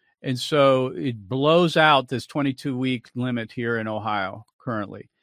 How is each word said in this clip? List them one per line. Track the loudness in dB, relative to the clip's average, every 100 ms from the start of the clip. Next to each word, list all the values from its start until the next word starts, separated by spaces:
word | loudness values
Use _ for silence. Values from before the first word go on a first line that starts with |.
| _ _
And | -8 -6
so | 0 4 6 4 0
it | -4 -6 -6 -6
blows | 0 4 4 4 4
out | 6 4 2
this | -6
twenty-two | -6 -4 -4 -4 -6 -4
week | -4 -4 -6
limit | -8 -4 -4 -6
here | -6 -4 -2
in | -4
Ohio | -6 -4 -4 -4 -8 -18 _
currently. | -8 -6 -8 -12 -18 _